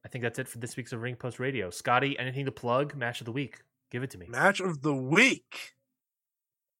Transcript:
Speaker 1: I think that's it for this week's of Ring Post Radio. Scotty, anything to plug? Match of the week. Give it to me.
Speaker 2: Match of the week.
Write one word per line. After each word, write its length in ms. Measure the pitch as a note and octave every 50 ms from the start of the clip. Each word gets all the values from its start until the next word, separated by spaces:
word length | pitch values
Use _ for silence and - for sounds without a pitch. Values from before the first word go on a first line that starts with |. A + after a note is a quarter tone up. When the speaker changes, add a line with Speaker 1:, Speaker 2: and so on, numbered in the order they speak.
| -
Speaker 1:
I 40 | A#2+
think 140 | - B2
that's 160 | A#2+ A#2 - -
it 80 | B2+
for 120 | - - A#2
this 180 | A#2+ A2+ -
week's 160 | C3+ A#2 -
of 80 | B2+ A2+
Ring 160 | A#2 B2+ B2
Post 240 | - - B2 - -
Radio. 300 | B2 C3+ C3+ A#2 F#2+ F2
Scotty, 480 | - - - C3 A#2+ B2+ C#3 C#3 C#3 -
anything 260 | B2 C3 B2+ C#3 C#3
to 80 | C3
plug? 420 | - - - A#2+ A#2+ C3 D3+ D3 D3
Match 260 | C#3 B2 A#2 A#2+ -
of 20 | A#2
the 80 | A#2
week. 300 | A#2 C#3+ C#3 G#2+ - - _ _ _ _ _ _
Give 120 | - A#2+
it 80 | C3+ C3
to 80 | - F2+
me. 80 | F2+ A#2+
Speaker 2:
Match 320 | A#2 C3 D#3 G3 G3 F#3+
of 220 | F#3 F#3 D#3+ C#3
the 120 | C3 D#3 C#3+
week. 760 | C3 C3 C3 D#3+ G3 B3+ C4 F3+ - _ - - - - - _ _ _ _ _ _ _ _ _ _ _ _ _ _ _ _ _ _ _ _ _ _